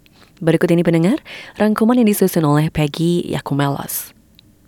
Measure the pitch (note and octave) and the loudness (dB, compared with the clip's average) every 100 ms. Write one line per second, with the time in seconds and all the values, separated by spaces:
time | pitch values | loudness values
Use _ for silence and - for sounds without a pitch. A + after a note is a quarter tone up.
0 | _ _ - - E3 E3 F3 E3+ F3 E3 | _ _ -20 -6 0 2 2 2 2 2
1 | E3+ C#4+ - - - - G#3+ G#3+ A3 B3 | 2 0 -6 -20 -14 -2 0 2 2 4
2 | A3+ G3+ F#3 F3+ D3+ D3 D#3 - D3+ C#3+ | 2 2 0 2 2 2 0 -2 -4 -2
3 | E3 F3 - D3+ - C#3 C#3+ C#3 - - | -2 -2 -2 -6 -4 -2 -2 -4 -8 -12
4 | - _ _ _ _ _ | -12 _ _ _ _ _